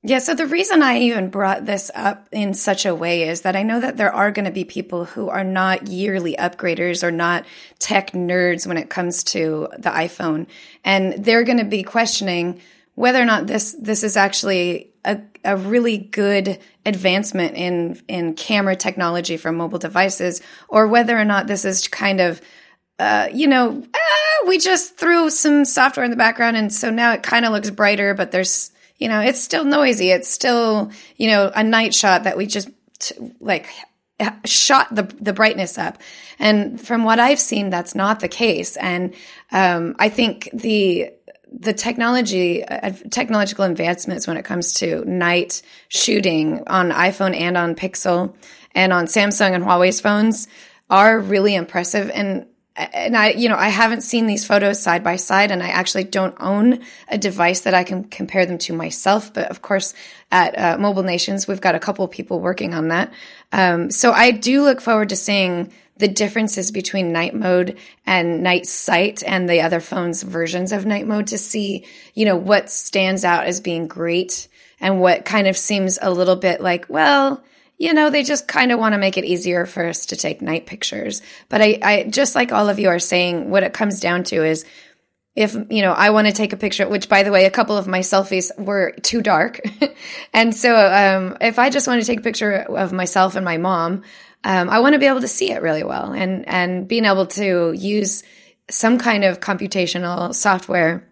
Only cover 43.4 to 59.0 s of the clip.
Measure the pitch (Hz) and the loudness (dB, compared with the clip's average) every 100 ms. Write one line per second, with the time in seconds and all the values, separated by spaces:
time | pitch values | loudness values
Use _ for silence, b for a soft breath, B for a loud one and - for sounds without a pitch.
43.4 | 202 208 190 165 170 180 - 180 - 160 | 0 0 -2 0 -2 -2 -4 -6 -6 -8
44.4 | - 180 170 - 180 160 - 180 175 175 | -6 -4 -2 -2 -2 -4 -4 -2 0 0
45.4 | - - B B B - - 220 190 160 | -2 -8 B B B -4 0 2 2 2
46.4 | 156 160 - 185 175 151 180 196 190 170 | 0 -4 -2 0 0 2 0 2 -2 -2
47.4 | 175 180 170 165 190 185 196 175 190 - | -2 0 -2 -4 -6 -4 0 0 -2 -8
48.4 | B B B - 185 180 170 - 202 202 | B B B 0 4 4 2 2 2 2
49.4 | 196 185 180 180 185 185 208 208 214 214 | 2 2 2 4 4 2 0 2 2 0
50.4 | - B B B B 190 214 226 196 196 | -4 B B B B 6 6 4 2 2
51.4 | 208 196 170 185 175 214 196 - 202 190 | 2 0 -2 -4 -2 -2 -2 -4 -4 -4
52.4 | - _ _ - 170 - 202 233 214 - | -8 _ _ -10 -8 -4 0 2 4 4
53.4 | 233 208 196 196 226 233 - 240 226 208 | 0 2 0 2 2 2 0 0 0 -2
54.4 | - 208 202 202 - 170 185 185 - 190 | 2 2 2 0 0 0 0 -2 0 2
55.4 | 202 185 175 - 185 202 190 196 190 - | 2 0 -2 -2 -2 -4 -2 -2 -4 -4
56.4 | - 202 226 247 B B B 208 202 190 | -4 2 2 2 B B B -4 -4 2
57.4 | 175 180 - 185 180 185 196 - 196 196 | 2 2 2 2 0 -6 -8 -10 -4 0
58.4 | 180 175 - 165 165 - | 0 -2 -6 -6 -6 -2